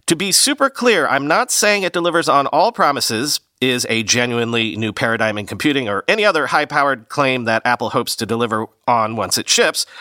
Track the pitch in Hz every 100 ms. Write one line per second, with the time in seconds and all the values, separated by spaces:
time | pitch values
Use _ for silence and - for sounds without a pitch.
0 | - 165 190 170 - 285 269 - 240 202
1 | 139 135 143 180 254 - 208 202 180 175
2 | 170 165 151 139 139 151 202 233 160 139
3 | - 113 143 - - _ 127 123 110 113
4 | 107 120 123 120 117 117 113 104 110 -
5 | 120 113 110 104 101 101 151 139 117 98
6 | - 214 208 160 131 165 147 147 143 131
7 | 113 - 135 127 113 110 123 123 113 131
8 | 110 - 107 113 117 110 110 _ - 120
9 | 110 113 92 - 101 - 190 - - -